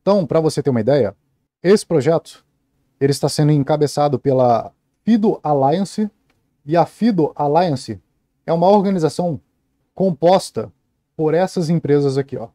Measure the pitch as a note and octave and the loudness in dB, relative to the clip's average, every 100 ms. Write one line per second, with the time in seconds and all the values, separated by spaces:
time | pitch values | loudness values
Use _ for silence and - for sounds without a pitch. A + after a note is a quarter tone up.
0 | - G3+ D3+ D#3+ D#3 D3 C#3+ A#2+ G#2+ C#3+ | 2 0 0 0 0 -2 -2 0 2 2
1 | G2+ - _ _ _ _ E3+ G#3 - E3 | 0 -4 _ _ _ _ 2 2 2 -2
2 | C3+ E3 - - _ _ _ _ _ _ | 0 -2 -4 -20 _ _ _ _ _ _
3 | C#3 C#3 D3 - D3+ D3+ C3+ D3+ D3 - | -2 0 -4 0 2 2 0 0 -2 0
4 | D3 B2+ C#3+ C3 B2 A2+ - _ _ _ | -2 0 0 2 2 0 -2 _ _ _
5 | - A3+ G#3 - D3+ D3 C3+ E3+ G3 - | 0 2 2 -2 -2 0 2 0 -4 -6
6 | G#3+ _ _ _ _ _ C#3+ E3+ D#3+ - | -8 _ _ _ _ _ -2 0 0 0
7 | A3+ F#3+ C#3+ - D3 D#3 F#3 C3 - G2 | -2 0 -2 -2 0 2 0 -2 -8 -14
8 | _ _ _ _ - E3 F3 G#3 F#3+ F#3+ | _ _ _ _ -6 0 4 4 2 0
9 | D#3 - F3+ C#3 _ _ _ _ _ - | -2 -2 -6 -6 _ _ _ _ _ -4
10 | F#3+ D#3+ E3 F#3+ - - G#2+ _ _ _ | -2 2 2 2 0 -10 -12 _ _ _
11 | _ - D#3 D#3+ F#3 - D#3+ E3+ C#3 C#3+ | _ -4 -2 0 -2 -4 -2 -2 2 0
12 | C#3+ C3+ C#3 B2+ A2 | 2 -2 -6 -10 -12